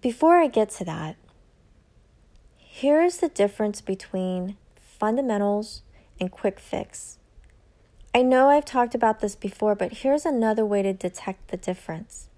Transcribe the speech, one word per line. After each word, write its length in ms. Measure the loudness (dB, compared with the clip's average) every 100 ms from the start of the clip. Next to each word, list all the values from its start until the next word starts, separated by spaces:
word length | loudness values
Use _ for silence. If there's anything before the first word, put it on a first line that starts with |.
Before 360 | -2 2 6 6
I 80 | 6
get 240 | 2 0
to 140 | -2 -8
that, 300 | -6 -8 -12 _ _ _ _ _ _ _ _ _ _ _ -20 -20 _
here's 580 | -20 -2 4 6 4 2
the 120 | -2
difference 520 | 2 0 2 -4 -4
between 720 | -6 -6 -4 -4 -2 -2 -6 -10 _ _
fundamentals 1040 | -20 -2 0 2 0 0 2 0 -2 -12 -20 -20 _ -6
and 100 | -6
quick 300 | -2 -4 -4
fix. 580 | -10 -10 -8 -14 -16 -18 _ -20 -20 _ _ _ _ _ -18
I 80 | -6
know 280 | 0 2 4
I've 160 | 4 0
talked 280 | -2 -2
about 280 | 0 -2 0
this 140 | -6 -6
before, 380 | -10 -4 -2
but 200 | -2 -4
here's 340 | -4 -2 0 0
another 360 | -2 0 0
way 200 | 0 0
to 100 | -2
detect 540 | -4 -6 -8 -12 -12 -12
the 100 | -10
difference. 720 | -8 -8 -8 -12 -12 -18 -20